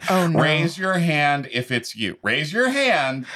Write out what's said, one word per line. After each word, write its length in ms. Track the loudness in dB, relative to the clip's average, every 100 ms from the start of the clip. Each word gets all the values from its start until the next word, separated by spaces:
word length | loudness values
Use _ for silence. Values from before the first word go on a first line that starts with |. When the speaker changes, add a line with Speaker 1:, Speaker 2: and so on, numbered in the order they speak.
| 0
Speaker 1:
Oh, 180 | 2 2
no. 120 | 2
Speaker 2:
"Raise 380 | 2 2 0 -2
your 180 | -2 0
hand 520 | 2 2 2 0 -2
if 200 | -6 -2
it's 240 | -4 -4 -6
you. 220 | -6 -4
Raise 280 | -2 -2 -2
your 160 | 0 0
hand. 560 | 2 2 2 0 -4 -8